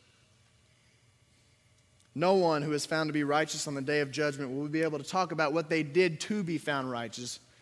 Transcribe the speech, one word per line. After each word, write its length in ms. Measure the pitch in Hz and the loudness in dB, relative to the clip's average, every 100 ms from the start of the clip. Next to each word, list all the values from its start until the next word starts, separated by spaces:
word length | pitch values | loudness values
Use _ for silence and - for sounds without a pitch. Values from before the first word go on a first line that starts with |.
| _ _ _ _ _ _ _ _ _ _ _ _ _ _ _ _ _ _ _ _ _ | _ _ _ _ _ _ _ _ _ _ _ _ _ _ _ _ _ _ _ _ _
No 200 | 135 175 | 0 4
one 280 | 196 170 151 | 6 4 4
who 100 | 147 | 0
is 120 | 147 - | -2 0
found 220 | 160 156 | 0 0
to 40 | |
be 120 | 151 | 0
righteous 420 | 143 147 156 156 156 | 2 2 0 -4 -6
on 80 | |
the 80 | 139 | -4
day 160 | 135 147 | 0 0
of 140 | 139 | 0
judgment 400 | 131 147 139 135 | 0 -2 -2 -6
will 160 | 131 147 | -6 -2
be 140 | 156 | 0
able 160 | 160 151 | 0 -2
to 60 | |
talk 280 | 135 185 175 | -2 -2 0
about 200 | 160 151 | 0 2
what 160 | 160 156 | 0 0
they 140 | 165 | 0
did 380 | 151 160 185 156 | 2 4 4 2
to 240 | - 214 | -4 -2
be 140 | 175 160 | -2 -2
found 300 | - 139 131 | 0 -2 -2
righteous, 520 | 120 117 120 123 - - _ | -4 -6 -8 -10 -12 -18 _